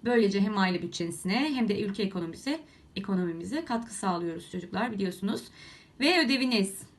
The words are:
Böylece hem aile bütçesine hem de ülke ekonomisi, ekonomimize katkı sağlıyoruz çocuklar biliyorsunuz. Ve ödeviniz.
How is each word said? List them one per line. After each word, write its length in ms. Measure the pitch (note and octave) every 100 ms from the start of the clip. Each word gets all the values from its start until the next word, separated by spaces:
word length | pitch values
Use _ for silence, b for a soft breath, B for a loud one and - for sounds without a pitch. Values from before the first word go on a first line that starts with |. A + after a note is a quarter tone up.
Böylece 360 | A#3 A#3+ G3+ G3
hem 180 | G3 G#3
aile 240 | F#3 F3
bütçesine 720 | E3+ - E3+ E3 F3+ G#3+ D4+
hem 140 | C4 A3
de 120 | G3
ülke 220 | G#3 G3
ekonomisi, 580 | G3 F#3 E3 E3 - D#4 B B B -
ekonomimize 680 | G3 F#3+ F3 E3 F3 C#4
katkı 300 | E4 A#3 A#3
sağlıyoruz 560 | - G3 F3 E3+ E3 -
çocuklar 420 | F3+ F3 F#3 A#3+
biliyorsunuz. 500 | G#3 F#3+ F3+ G3 - - B B B B -
Ve 240 | C#4 F4+
ödeviniz. 680 | C4+ C4+ B3+ A#3 F#3+ - -